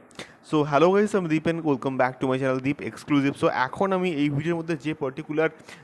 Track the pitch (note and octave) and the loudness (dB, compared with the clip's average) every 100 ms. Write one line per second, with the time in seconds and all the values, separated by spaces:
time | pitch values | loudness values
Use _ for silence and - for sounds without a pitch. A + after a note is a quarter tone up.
0 | - - - - - D#3 C#3+ C#3+ E3+ G3 | -10 -20 -20 -16 -2 0 4 4 6 4
1 | G#3 G#3 E3+ D#3 E3 E3 D#3+ C3 C#3 C3 | 2 0 0 0 0 -2 0 0 -2 0
2 | B2+ B2+ C3+ C3 C3+ C3 C3 C#3+ - - | 0 0 -2 0 0 0 -2 -4 -6 -8
3 | - C#3+ C#3 C3+ - A2 B2+ - G3 F#3 | 0 2 2 0 0 0 -2 -2 0 0
4 | F#3 C#3+ D3 C#3+ D#3 E3+ E3 E3 D3+ D#3 | -2 0 0 0 -2 -4 -4 -6 -4 -4
5 | C3+ C3+ D3+ D3+ D#3+ D#3 - - | -6 -6 -6 -2 -2 -2 -20 -20